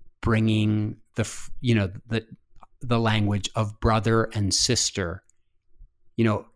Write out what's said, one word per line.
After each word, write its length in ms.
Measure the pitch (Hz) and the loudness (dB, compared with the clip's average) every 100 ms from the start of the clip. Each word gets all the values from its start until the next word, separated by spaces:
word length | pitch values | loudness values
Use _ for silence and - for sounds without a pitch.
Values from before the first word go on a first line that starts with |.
| - - | -20 -4
bringing 760 | 117 110 110 110 107 107 107 - _ | 0 2 4 2 2 0 -2 -6 _
the, 80 | - | -6
f-, 280 | 107 - - - | -6 -6 -8 -4
you 120 | 123 | 0
know, 160 | 110 95 95 - | 2 0 -4 -6
the, 180 | 110 - - _ - - _ | -6 -6 -16 _ -20 -20 _
the 160 | 123 117 | -2 0
language 480 | 113 107 104 101 - | 2 2 0 0 -2
of 260 | 113 107 107 | -4 -4 -2
brother 440 | 113 110 113 113 113 | 0 2 2 2 0
and 180 | 107 101 | -2 -2
sister, 720 | - - 120 - - 87 87 _ _ _ _ _ - - _ - - | 0 0 0 -2 -4 -6 -8 _ _ _ _ _ -20 -20 _ -8 0
you 80 | |
know, 220 | 113 104 - | 0 0 -6